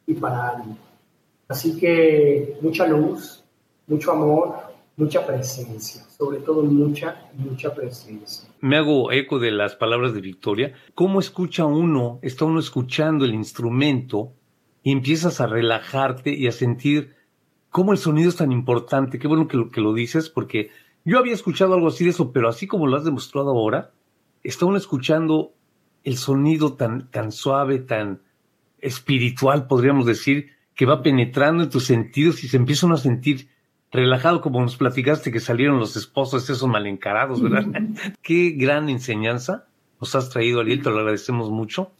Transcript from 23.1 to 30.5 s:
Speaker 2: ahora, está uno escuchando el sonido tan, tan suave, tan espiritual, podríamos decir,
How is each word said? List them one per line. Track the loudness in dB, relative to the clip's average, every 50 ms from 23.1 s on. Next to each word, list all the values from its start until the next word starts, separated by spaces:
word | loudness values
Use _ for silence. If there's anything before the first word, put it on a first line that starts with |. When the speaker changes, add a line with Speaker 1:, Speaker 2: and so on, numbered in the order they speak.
| -4 -4 -6 -6 -4 -4 -2 0
Speaker 2:
ahora, | 0 2 2 2 0 -2 -4 -8 _ _ _ _ _ _ _ _ _ _
está | _ -12 -4 0 0
uno | 2 2 0
escuchando | -2 -2 -6 -4 0 0 0 2 2 2 0 0 0 -4 _ _ _ _ _ _ _ _ _ _
el | _ -6 -4
sonido | -4 -2 0 2 2 4 2 2 2 0 -2 0
tan, | -2 -4 -2 -2 -6 -8 -8
tan | -8 -6 -6 -6
suave, | -8 -6 -2 0 0 0 0 0 -2 -2
tan | -2 -4 -4 -4 -4 -4 -8 -10 _ _ _ _ _ _ _ _ _ _ _ _
espiritual, | -10 -8 -8 -8 -2 0 0 2 2 0 -2 2 2 2 2 2 2
podríamos | 2 2 4 4 4 4 4 4
decir, | 2 0 0 0 0 0 0 -2 -8